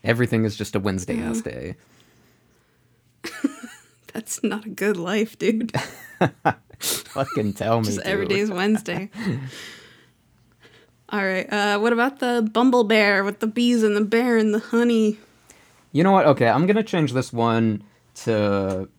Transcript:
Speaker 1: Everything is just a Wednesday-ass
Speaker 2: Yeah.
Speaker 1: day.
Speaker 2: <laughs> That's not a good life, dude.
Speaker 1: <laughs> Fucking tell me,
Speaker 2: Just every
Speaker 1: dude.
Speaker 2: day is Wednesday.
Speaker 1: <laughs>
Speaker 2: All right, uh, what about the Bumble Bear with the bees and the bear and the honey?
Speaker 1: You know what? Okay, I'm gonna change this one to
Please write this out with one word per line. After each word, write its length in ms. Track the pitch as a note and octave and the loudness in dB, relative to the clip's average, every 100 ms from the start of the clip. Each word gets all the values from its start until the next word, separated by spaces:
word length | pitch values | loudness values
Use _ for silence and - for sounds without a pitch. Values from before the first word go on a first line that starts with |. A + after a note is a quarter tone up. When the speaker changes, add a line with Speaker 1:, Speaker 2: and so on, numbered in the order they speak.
Speaker 1:
Everything 420 | A2 A#2 B2 A2+ | 0 0 0 2
is 100 | A2 | 0
just 200 | G#2+ G#2 | -4 -6
a 40 | G2+ | -2
Wednesday-ass 600 | G2+ F#2 F#2 - - A3+ | -2 -4 -6 -6 -4 -6
Speaker 2:
Yeah. 60 | A3+ | -6
Speaker 1:
day. 240 | B1 D2+ - _ _ _ _ _ _ _ _ _ _ _ _ _ _ | -10 -12 -14 _ _ _ _ _ _ _ _ _ _ _ _ _ _
Speaker 2:
<laughs> 100 | - - - - A#3+ - _ _ - | -16 -6 -6 -6 -20 -20 _ _ -14
That's 300 | A3+ A3+ - | -14 -10 -6
not 220 | G#3+ G3+ | -4 -4
a 40 | G#3+ | -8
good 280 | G3 G3 F#3 | -4 -2 -2
life, 400 | E3+ G#3 A3 - | -2 -2 -2 -2
dude. 340 | F#3+ A3+ A#3 - - - - - | -2 0 -4 -6 -8 -14 -20 -2
Speaker 1:
<laughs> 600 | E3+ - - - _ - | -2 0 -2 -2 _ -8
Fucking 760 | - - - C#3 C3+ - G#2+ | -6 -6 -6 -6 -2 -2 -2
tell 260 | G2 G#2 A#2 | -2 0 2
me, 40 | A2 | 0
Speaker 2:
Just 120 | - | -2
every 240 | - G3 | -2 -2
Speaker 1:
dude. 100 | G3 | 0
Speaker 2:
day 60 | G3 | -2
is 80 | G#3+ | -2
Wednesday. 580 | F3+ G3+ G#3+ - F3 G3 | -2 0 0 -2 -8 -8
Speaker 1:
<laughs> 40 | G#3+ G3+ C3+ C3 - - - - - _ _ _ _ _ _ - _ _ _ - | -6 -4 -4 -8 -14 -18 -20 -20 -20 _ _ _ _ _ _ -20 _ _ _ -8
Speaker 2:
All 140 | G#3 | -4
right, 260 | F#3+ F#3 - | -2 -2 -2
uh, 280 | G#3 G#3 G3+ | -2 0 2
what 120 | A3+ | 2
about 280 | A#3 B3 - | 2 0 -2
the 280 | B3 A#3+ G#3+ | -2 0 0
Bumble 300 | A3+ B3+ B3 | 2 4 4
Bear 400 | G#3 A3 G#3 G3 | 4 4 4 2
with 160 | G3 G3+ | 0 -4
the 80 | A3 | -4
bees 340 | A3+ A#3+ A#3+ | 0 2 4
and 160 | G#3+ G#3 | 2 2
the 40 | |
bear 320 | G#3 A#3 B3 A3+ | 2 2 4 2
and 160 | A3 | 2
the 60 | G#3+ | 0
honey? 580 | - A#3 A#3+ A3+ G#3+ G#3+ _ _ _ - _ _ _ | 0 2 2 4 2 -2 _ _ _ -20 _ _ _
Speaker 1:
You 120 | C#3 | 2
know 80 | F#3+ | 4
what? 160 | F#3+ G3+ | 6 4
Okay, 200 | - A#2+ | 4 4
I'm 200 | A#2+ F3+ | 4 2
gonna 160 | G#3 | 2
change 300 | G#3+ F#3 D3 | 0 0 0
this 200 | B2 B2 | -2 -4
one 500 | A#2 A#2 A2+ A2+ G#2 - _ _ - | 0 0 2 2 0 -8 _ _ -8
to 640 | A2+ A2 G#2 G2+ F#2+ F#2+ F#2+ | -2 0 2 0 -2 -4 -8